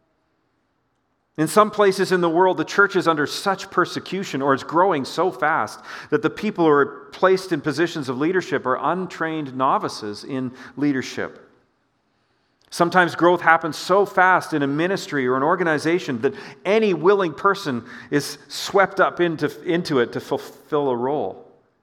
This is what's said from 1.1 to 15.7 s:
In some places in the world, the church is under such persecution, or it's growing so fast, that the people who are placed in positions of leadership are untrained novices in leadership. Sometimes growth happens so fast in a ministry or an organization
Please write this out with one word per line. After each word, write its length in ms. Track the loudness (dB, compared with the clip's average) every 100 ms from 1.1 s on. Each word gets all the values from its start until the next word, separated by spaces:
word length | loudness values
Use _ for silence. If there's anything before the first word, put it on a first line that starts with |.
| _ _ -4
In 120 | 2
some 220 | 4 4
places 420 | 4 4 4 0
in 100 | 2
the 80 | 2
world, 260 | 4 2 2
the 80 |
church 320 | -2 2 2 2
is 100 | 0
under 200 | 0 -2
such 440 | -2 -4 -4 -2
persecution, 680 | -2 -2 -4 -6 -6 -4 -2
or 140 | 2
it's 80 | 0
growing 420 | 2 2 4 2
so 260 | -2 -2 -2
fast, 500 | 0 0 0 -2 -8 -16 -18 -2
that 140 | 0
the 80 | 0
people 340 | -2 -6 2
who 60 | 4
are 400 | 6 4 -2 -18
placed 400 | 0 2 2 0
in 80 | -4
positions 480 | -2 -2 -2 -2 -6
of 80 | -2
leadership 480 | 0 -2 -2 -4
are 140 | -2 -2
untrained 760 | -2 -4 -6 -6 -6 -4 -8
novices 680 | -2 0 0 -2 -6 -10 -10
in 260 | -8 -6 -6 -10 -16 -2
leadership. 640 | 0 0 -4 -6 -8 -10 -20 _ _ _ _ _ _ _ _ _ _ _ _
Sometimes 440 | -2 2 2 2
growth 280 | 4 4 4
happens 340 | 4 4 2 -6
so 300 | 0 2 2
fast 480 | 4 4 4 2
in 80 | -2
a 40 | 0
ministry 600 | 0 -2 -2 -4 -2 0
or 100 | 2
an 60 |
organization 800 | 2 2 2